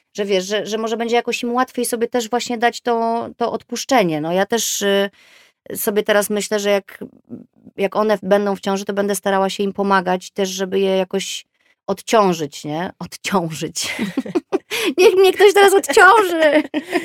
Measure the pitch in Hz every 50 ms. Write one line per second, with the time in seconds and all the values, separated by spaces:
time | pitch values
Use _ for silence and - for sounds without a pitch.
0 | _ _ - - 208 202 202 185 185 190 214 208 170 196 208 220 220 226 226 220
1 | 233 233 226 240 233 - 233 - - 240 233 247 254 - - - 240 - - 226
2 | 240 233 - 247 233 214 - 240 - - 247 226 233 240 233 - - - 233 226
3 | 226 226 226 233 233 - - - 240 226 - 220 - - 240 220 - - 269 254
4 | 196 175 156 151 151 165 175 185 196 - 233 226 202 - - - 208 202 196 196
5 | 196 202 _ _ _ _ _ - _ _ _ _ _ - - - - - 208 208
6 | 214 - 214 202 202 - 214 208 196 - 214 214 202 202 202 196 196 - - -
7 | - - _ _ _ - 120 - - _ _ _ _ - - - 196 185 - 196
8 | 214 220 214 196 - 185 202 202 208 202 196 190 - 202 196 196 202 - 202 196
9 | 202 202 202 - - 202 196 190 190 196 190 - 202 196 190 - 202 196 196 190
10 | 175 180 185 185 - - - - 196 190 185 185 196 185 190 196 196 190 190 190
11 | 185 185 - 196 190 - - - - _ _ _ _ _ _ _ _ - 196 190
12 | - - - 226 208 190 175 165 156 143 - - - 151 147 160 180 190 - -
13 | 180 - - - - - 208 196 170 160 160 143 165 156 170 - - - - -
14 | 226 196 - - - 208 - 330 - - - - _ - - 466 453 381 262 -
15 | 359 427 370 370 392 370 370 - 381 415 330 403 403 392 370 392 - - 277 453
16 | 381 370 392 453 415 359 349 320 311 302 285 302 294 - - 302 - - 349 339
17 | 339